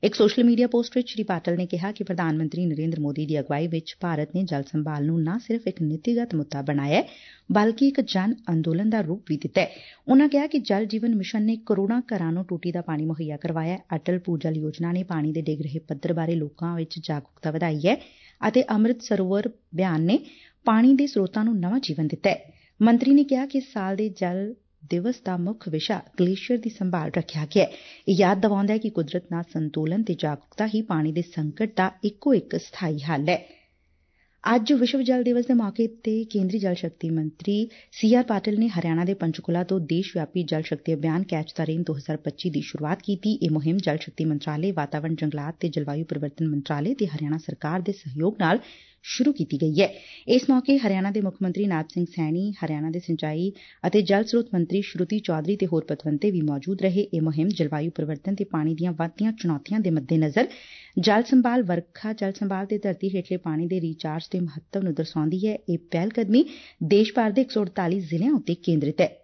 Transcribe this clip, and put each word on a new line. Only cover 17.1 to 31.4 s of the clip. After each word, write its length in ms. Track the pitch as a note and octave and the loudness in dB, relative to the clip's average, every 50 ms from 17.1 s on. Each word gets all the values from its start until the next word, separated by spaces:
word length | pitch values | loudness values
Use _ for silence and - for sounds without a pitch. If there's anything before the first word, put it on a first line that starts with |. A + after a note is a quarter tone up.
| D#3 D3 C#3 _ _ _ - D#3+ | -6 -6 -6 _ _ _ -8 -6
ਵਧਾਈ 280 | D3+ D#3+ F3 E3+ D#3 D3+ C#3+ | -4 -2 -2 -2 -2 0 2
ਹੈ 120 | F3 A#3+ - - - - - - - _ _ - G#3+ | 2 0 0 -2 -14 -20 -20 -20 -20 _ _ -4 2
ਅਤੇ 160 | A3 B3 B3+ | 4 4 2
ਅੰਮ੍ਰਿਤ 380 | - A3 G#3+ G#3+ A3+ B3+ A#3+ | 4 2 2 4 4 2 0
ਸਰੋਵਰ 460 | - - G#3 G3 F#3+ F#3 F#3+ G3+ G#3 A#3 | -2 -2 0 0 2 2 0 0 0 -2
ਅਭਿਆਨ 540 | - _ _ _ - D#3+ F#3 F#3 E3+ D#3 | -6 _ _ _ -4 -2 0 0 2 2
ਨੇ 180 | D#3+ E3+ G#3 D4 - - - - - - _ _ _ | 2 4 2 2 0 -4 -20 -20 -20 -20 _ _ _
ਪਾਣੀ 280 | - A3 A3 A#3 B3+ C#4 | 4 4 6 8 8 8
ਦੇ 140 | C4 C#4+ C#4+ | 6 4 2
ਸਰੋਤਾਂ 360 | - G#3+ F#3+ F3+ F#3 G#3+ G#3+ | 2 0 -2 0 0 0 0
ਨੂੰ 160 | A3+ A#3 G3+ | 0 0 0
ਨਵਾਂ 200 | E3+ F3 G#3 C4+ | 0 0 -2 -2
ਜੀਵਨ 280 | C4+ - D#3+ C#3 D#3 D3+ | -2 -4 -4 -2 -2 -2
ਦਿੱਤਾ 220 | - D#3 _ G3 | -2 0 _ 0
ਹੈ। 240 | F3 - - - - _ _ _ _ _ | 0 0 -6 -18 -20 _ _ _ _ _
ਮੰਤਰੀ 320 | G#3+ A3+ A#3 A#3+ C4 C4 C#4 | 4 6 6 6 6 6 6
ਨੇ 100 | C#4+ C#4+ | 6 6
ਕਿਹਾ 220 | C#4 C4+ B3+ C4+ | 6 2 0 0
ਕਿ 160 | C#4 - C4+ | 0 -2 -4
ਸਾਲ 340 | C4 - - A3 F#3+ F#3 G3 | -4 -2 -6 -4 -2 -2 -2
ਦੇ 140 | F#3+ G#3+ G#3+ | -2 -2 -4
ਜਲ 460 | F#3 - F#3+ F3 F3+ F#3 G3 G#3 B3 _ _ _ _ _ D#3 D3 | -2 -2 -2 -2 -2 -2 -4 -6 -8 _ _ _ _ _ -8 -4
ਦਿਵਸ 260 | - F3 F3 A3+ B3+ - _ | -4 -2 0 -2 -4 -4 _
ਦਾ 120 | G3+ F#3 F3 | -4 -4 -2
ਮੁੱਖ 320 | F3 F#3 A3 G#3+ - F3+ | -2 -2 -4 -6 -8 -6
ਵਿਸ਼ਾ 320 | D#3 D#3 D#3 - A3 F3+ - - _ - | -4 -4 -2 -2 -4 -4 -4 -12 _ 0
ਗਲੇਸ਼ੀਅਰ 400 | F3+ F3 F#3+ F#3+ - - B3 A#3+ | 2 2 2 -2 -2 -2 -2 -2
ਦੀ 100 | A3+ A3+ | -2 -6
ਸੰਭਾਲ 420 | A3 - F#3+ F#3 F3 F3 D#3 D3+ - F3+ | -6 -4 -4 -2 -2 -2 -2 -2 -2 -4
ਰੱਖਿਆ 280 | E3 - - D#3 D3+ | -4 -4 -4 -6 -6
ਗਿਆ 180 | D3 - G3+ F3+ | 0 2 2 2
ਹੈ। 80 | - - - - - - - - - | 2 0 -10 -20 -20 -20 -10 0 0
ਇਹ 80 | G3 | 4
ਯਾਦ 260 | E3+ G3+ F3+ G3+ G3 | 4 6 4 4 4
ਦਿਵਾਉਂਦਾ 320 | F#3+ A3 G3+ G3 G3+ G3+ G#3+ | 2 2 2 2 2 2 0
ਹੈ 40 | A3 | 0
ਕਿ 120 | A3 A3 | -2 -4
ਕੁਦਰਤ 340 | G#3 - E3 C#3+ - F3 F3 - | -2 -2 -4 -2 -4 -6 -6 -4
ਨਾਲ 120 | F3 E3+ F3 _ - | -6 -6 -6 _ -6
ਸੰਤੁਲਨ 500 | E3 D#3+ D3+ D3 D#3+ D#3 D#3 E3+ G#3 A3+ | -4 -4 -2 -2 -2 -2 0 0 -2 -2
ਤੇ 120 | - F3 - | -2 -2 -2
ਜਾਗਰੂਕਤਾ 480 | - D3+ D3 - _ _ - - G#3 A3 | -2 -4 -4 -4 _ _ -6 -4 -4 -2
ਹੀ 140 | G#3 A3 | 0 -2
ਪਾਣੀ 300 | A3 A3 F#3 D#3+ D3+ D#3 | -2 0 0 0 0 0
ਦੇ 100 | D#3 E3 | 0 -2
ਸੰਕਟ 560 | F3 - - F3 | -4 -4 -4 -4